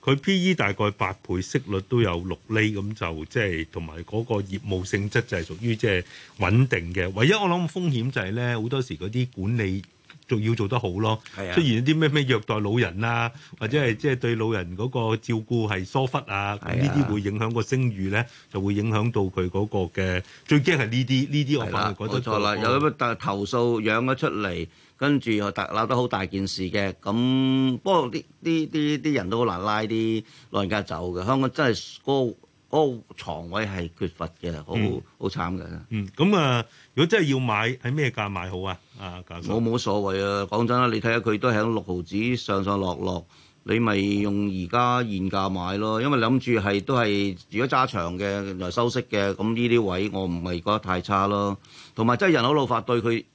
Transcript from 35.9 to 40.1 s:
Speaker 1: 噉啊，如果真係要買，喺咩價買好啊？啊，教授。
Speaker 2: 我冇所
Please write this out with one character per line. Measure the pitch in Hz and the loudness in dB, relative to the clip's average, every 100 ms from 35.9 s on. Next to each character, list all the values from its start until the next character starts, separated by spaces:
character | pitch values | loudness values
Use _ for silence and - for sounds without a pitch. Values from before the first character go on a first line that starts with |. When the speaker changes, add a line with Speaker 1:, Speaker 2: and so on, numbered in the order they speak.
| 110 98 - | -6 -6 2
Speaker 1:
噉 | 170 202 | 4 6
啊， | 143 120 110 - - | 4 2 -2 -12 -8
如 | - | 2
果 | 165 | 4
真 | 220 | 4
係 | 160 | 4
要 | 135 | 2
買， | 123 104 113 110 | 2 0 0 -2
喺 | 120 | -4
咩 | 147 139 | 0 0
價 | 113 101 | 0 -4
買 | 98 90 | -4 -6
好 | 92 | -6
啊？ | 95 90 _ - | -6 -8 _ -14
啊， | 98 90 87 | -12 -12 -12
教 | 85 | -12
授。 | 85 107 | -4 0
Speaker 2:
我 | |
冇 | 117 117 | 2 0
所 | 110 101 98 | 0 0 0